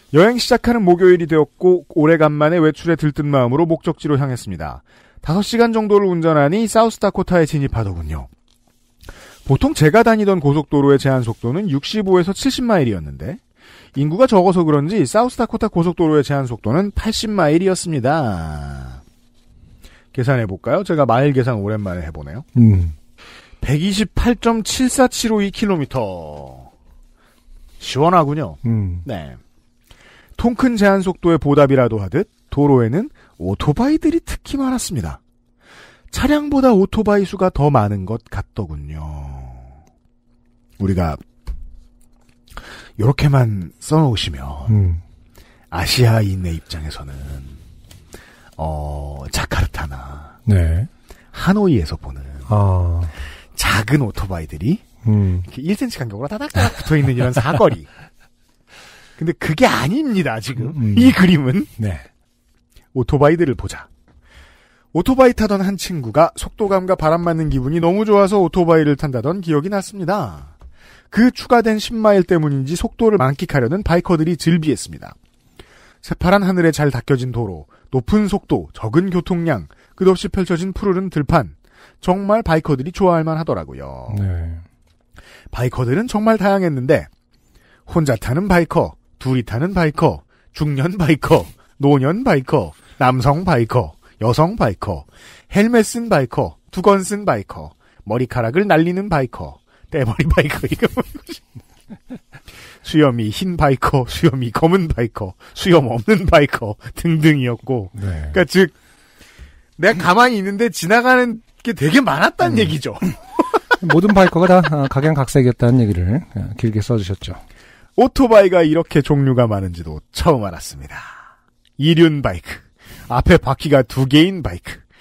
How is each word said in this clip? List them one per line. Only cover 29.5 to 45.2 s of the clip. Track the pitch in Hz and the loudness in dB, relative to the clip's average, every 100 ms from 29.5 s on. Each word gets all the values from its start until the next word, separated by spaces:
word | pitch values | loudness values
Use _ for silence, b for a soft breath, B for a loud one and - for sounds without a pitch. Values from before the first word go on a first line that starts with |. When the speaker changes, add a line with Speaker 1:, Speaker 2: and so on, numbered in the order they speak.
| _ _ _ _ b b b b b | _ _ _ _ b b b b b
Speaker 1:
통 | 233 | -2
큰 | 247 262 226 | 2 0 4
제한 | 202 196 | 2 2
속도의 | 185 - 175 160 | 0 -2 0 2
보답이라도 | 143 143 139 135 120 110 | 4 4 4 4 2 -2
하듯 | 95 127 220 _ - | -4 -4 -4 _ -8
도로에는 | - 143 131 113 147 285 b b b | 0 4 4 2 -2 -6 b b b
오토바이들이 | 90 101 - 147 262 311 302 330 | -8 -4 -2 0 0 0 0 -2
특히 | - - - | -6 -14 -8
많았습니다. | 277 262 254 - 151 82 69 _ _ _ _ b b b b b | -6 -4 -4 -6 -8 -8 -10 _ _ _ _ b b b b b
차량보다 | - 262 294 294 277 262 | -4 0 0 0 2 4
오토바이 | 202 196 - 208 202 | 4 2 0 0 2
수가 | 190 196 185 | 0 -2 -2
더 | - 147 | 0 2
많은 | 135 104 101 | 2 0 -2
것 | 92 113 | -6 -10
같더군요. | - - - - 90 76 71 78 76 73 71 67 64 62 65 - _ _ _ _ _ _ _ _ _ - | -8 -12 -10 -10 -8 -10 -12 -12 -12 -12 -12 -14 -16 -20 -20 -20 _ _ _ _ _ _ _ _ _ -6
우리가 | 98 92 82 71 - _ - - - - - _ _ _ _ _ _ - B B B B | -2 -2 -2 -6 -14 _ -14 -12 -14 -20 -20 _ _ _ _ _ _ -20 B B B B
요렇게만 | 110 - 147 139 120 101 82 - | 0 2 2 2 2 -2 -8 -12
써놓으시면 | - 156 147 104 - 69 69 73 113 | -2 2 2 0 -4 -8 -10 -8 0
Speaker 2:
음. | 107 92 85 - - | 2 2 -2 -8 -20